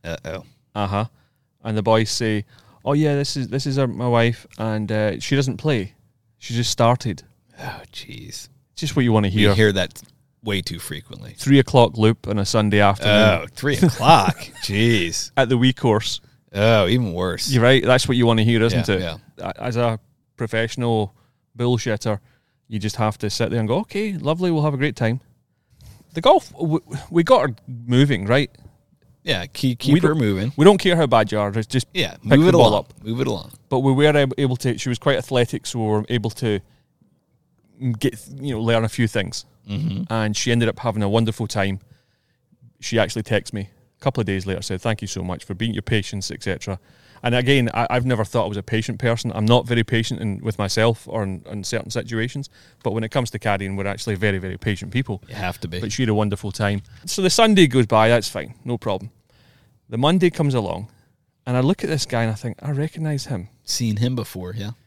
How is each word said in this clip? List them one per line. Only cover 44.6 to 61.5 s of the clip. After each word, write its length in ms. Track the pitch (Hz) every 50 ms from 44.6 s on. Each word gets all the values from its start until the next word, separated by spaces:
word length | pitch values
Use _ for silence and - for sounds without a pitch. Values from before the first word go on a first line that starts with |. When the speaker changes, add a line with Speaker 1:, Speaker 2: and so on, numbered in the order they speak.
Speaker 2:
said, 220 | 98 - 95 92
"Thank 180 | - 120 110 98
you 80 | 101 98
so 140 | - 95
much 200 | 90 90 90 - -
for 100 | - 98
being, 180 | 92 113 117
your 100 | 107 -
patience, 480 | - - 123 110 92 - - 101 95 -
et 120 | - -
cetera" 360 | - 98 92 - - - 95 92 _ _ _ _ _ _ _ -
And 120 | - 120 117
again, 360 | 123 123 127 139 135 120 117
I, 140 | - - 120 -
I've 160 | - 127 123
never 180 | 131 123 110 107
thought 180 | - - 123 101
I 40 | 95
was 100 | 104 104
a 40 |
patient 360 | 98 - - 107 107 - 113 -
person. 340 | - 120 117 113 - 117 -
I'm 120 | - 107
not 200 | 110 120 123 -
very 160 | 120 120 117
patient 380 | 110 - - 113 113 - 127 -
in, 200 | 110 107 98 -
with 180 | - 113 107 -
myself 500 | 104 95 - 113 110 117 113 - - -
or 140 | - 113
in, 200 | 101 95 95 87 -
in 180 | - 104 107 95
certain 260 | - - 110 - -
situations. 600 | 110 120 - 117 117 113 113 123 - 143 139 - _ - - _ _ _
But 80 | _ 113
when 100 | 98 113
it 60 | 113 110
comes 200 | - 139 123 113
to 80 | - 104
caddying, 400 | - 113 101 98 101 95 95 98
we're 80 | 98
actually 300 | 98 98 - - - 104
very, 200 | 90 104 104 98
very 220 | 95 90 92 92 92
patient 340 | - 113 101 90 98 87
people. 300 | 98 123 127 - 104 92 - -
Speaker 1:
You 40 | 117
have 220 | 107 98 90 87 -
to 80 | - 87
be. 120 | 82 90
Speaker 2:
But 100 | 113 104
she 120 | - -
had 80 | 131 110
a 40 | 107
wonderful 380 | 104 107 104 95 - - 101
time. 300 | 92 - 110 101 101 98 - - - - -
So 160 | 175 - -
the 80 | 190 185
Sunday 360 | - - 226 220 214 190 175
goes 200 | 143 120 131 117
by, 240 | 101 117 110 110 113
that's 180 | 120 117 101 -
fine, 240 | - 98 73 - - _ _
no 100 | 120 120
problem. 340 | 113 - 110 98 92 95 113 _ _ _ _ _ _ _ _ _ _ _ _ _ _ _ _
The 80 | -
Monday 320 | 117 131 147 175 190 180 175
comes 240 | - - 160 143
along, 380 | 131 123 101 92 85 87 107 - _ _ _ _ _ _ _ _ _ _ _
and 100 | 131